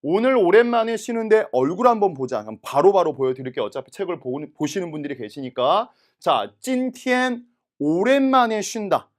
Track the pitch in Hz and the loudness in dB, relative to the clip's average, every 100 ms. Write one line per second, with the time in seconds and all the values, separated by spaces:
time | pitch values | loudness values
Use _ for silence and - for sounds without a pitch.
0 | 139 190 247 262 175 208 240 233 226 226 | 0 0 2 2 6 6 4 0 -2 -4
1 | - 233 220 214 - 127 135 180 247 226 | -4 -6 2 2 4 0 -2 2 2 4
2 | 202 139 127 123 107 110 - 139 170 196 | 0 -2 -6 -6 -8 -14 -4 4 4 4
3 | 165 131 131 131 131 127 107 139 131 - | 0 0 -4 -2 -8 -6 -6 -6 -12 -10
4 | 180 165 127 135 151 _ 151 196 175 156 | -8 -8 -8 -10 -10 _ -6 -4 -8 -10
5 | 143 135 107 143 127 127 127 190 240 _ | -10 -10 -12 -12 -12 -2 0 0 -2 _
6 | _ _ - 131 104 _ - 254 254 254 | _ _ 0 0 -2 _ -6 -4 -4 -6
7 | 254 247 254 240 - _ _ _ 147 165 | -4 -2 -2 -4 -12 _ _ _ -2 0
8 | 226 277 269 262 240 214 196 226 202 143 | 2 2 4 2 2 -2 -4 -8 -2 -2
9 | - | -4